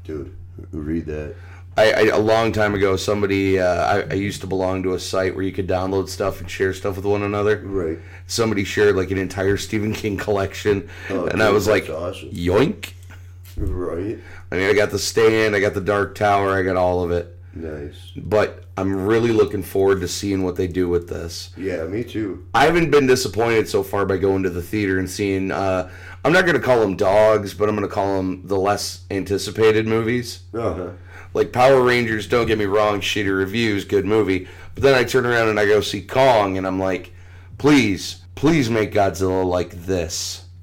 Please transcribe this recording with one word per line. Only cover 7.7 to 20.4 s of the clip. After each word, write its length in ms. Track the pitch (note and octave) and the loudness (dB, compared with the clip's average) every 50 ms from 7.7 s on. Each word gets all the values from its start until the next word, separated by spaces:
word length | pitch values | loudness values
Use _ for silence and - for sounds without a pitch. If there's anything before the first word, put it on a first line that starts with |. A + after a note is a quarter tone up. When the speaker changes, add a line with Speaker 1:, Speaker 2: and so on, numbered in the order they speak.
| F#2+ F#2+ E2+ D#2+ D#2+ E2+ F#2 - - - - | -4 -4 -4 -4 -6 -8 -12 -18 -18 -18 -12
Speaker 2:
Somebody 380 | - - - A2+ A2+ G#2 G2 G2+ | -8 -2 0 0 0 0 -2 -2
shared, 320 | - - G#2+ G#2 G#2 F#2+ | -2 0 2 4 4 4
like, 140 | F#2+ F#2 F2 | 2 0 -2
an 80 | G2 F#2+ | -2 -4
entire 380 | F#2+ F2+ - G2+ F#2+ G2 G2+ | -4 -4 -4 -2 0 0 0
Stephen 360 | F#2 - - A2 G#2+ G2+ A2 G#2 | -2 -4 -6 -4 -4 -2 -4 -4
King 220 | - - G#2+ G2 | -4 -4 -4 -4
collection, 720 | F2+ - G#2+ G#2 G2 G2 F#2 - - - G#2 G2+ G2+ - - - - - - | -4 -2 -2 0 0 -2 -4 -6 -4 0 0 0 0 -2 -10 -16 -14 -10 -6
Speaker 1:
Oh, 140 | F#2+ F#2 | -4 -4
Speaker 2:
and 100 | E2+ - | -2 -2
Speaker 1:
dude, 80 | - F#2+ | 0 2
Speaker 2:
I 100 | A2 G#2+ | 4 4
was 160 | G2+ G#2+ F#2 | 4 4 4
Speaker 1:
that's 220 | G#2+ G#2 F#2+ - - | 2 2 2 0 -4
Speaker 2:
like, 80 | D#2+ D#2+ | -8 -8
Speaker 1:
awesome. 320 | F2 F2+ - - - E2+ | -8 -8 -8 -10 -14 -12
Speaker 2:
"Yoink." 600 | F#2 F2+ E2+ E2+ F2+ A2 C#3 F#3 - - - - - - - - - - - - - - - - - | -8 -4 -2 2 4 4 2 2 0 -8 -12 -16 -16 -18 -20 -20 -20 -20 -20 -20 -20 -20 -20 -12 -8
Speaker 1:
Right. 600 | - - D#2+ F2 F2+ F2+ D#2+ E2 E2+ F#2+ A2 A2+ - - - - - - - | -6 -4 -4 -4 -4 -4 -6 -6 -6 -6 -6 -8 -10 -12 -18 -18 -18 -12 -6
Speaker 2:
I 40 | - | -2
mean, 120 | F2+ F#2+ G2 | 0 2 4
I 40 | G#2 | 4
got 160 | G2+ G#2 - | 4 2 2
The 80 | - G2 | 0 -4
Stand, 580 | - - - A#2 A2+ A2 A2 A2 A2 G#2+ G#2 | -4 -2 2 4 4 6 6 4 2 2 2
I 40 | G2+ | 2
got 140 | F#2+ G#2 F2 | 2 0 0
The 60 | G2+ | -2
Dark 340 | F2+ F#2+ G2+ G2+ G2 F#2+ - | -2 0 0 0 0 -2 -2
Tower, 360 | - G#2+ G#2 G2+ G2+ G2 G2 | 0 2 4 4 4 4 2
I 120 | F#2+ G2 | 2 2
got 140 | F#2 F#2+ F#2 | 0 2 2
all 260 | F2+ F2+ F2+ F2+ F2+ | 2 2 2 2 0
of 80 | F2+ E2+ | 0 0
it. 240 | F2 E2+ E2+ - - - - - - | -2 -2 -2 -6 -14 -20 -20 -16 -14
Speaker 1:
Nice. 580 | E2+ D#2+ D#2+ D2+ D2 C#2+ - - - - - - | -12 -10 -10 -10 -10 -12 -14 -14 -16 -20 -16 -16
Speaker 2:
But 480 | - - - G#3 G#3+ G3 - - - - - - | -12 -4 0 2 2 2 0 -4 -12 -18 -12 -6
I'm 300 | F#2+ G2 G2 F#2+ F#2+ F#2 | -4 -2 -2 -2 -2 0
really 260 | G2+ A2+ A2+ A#2 A#2+ | 2 2 2 2 2
looking 300 | A2+ G#2+ G#2 - - G2 | 4 4 2 2 0 -6
forward 380 | F2 - - G2 F#2+ G2 G2 F#2 | -8 -2 0 2 4 4 4 2
to 80 | F2 E2+ | 0 -6
seeing 360 | - - - G2+ G2 F#2+ | -6 -6 -4 -2 -2 0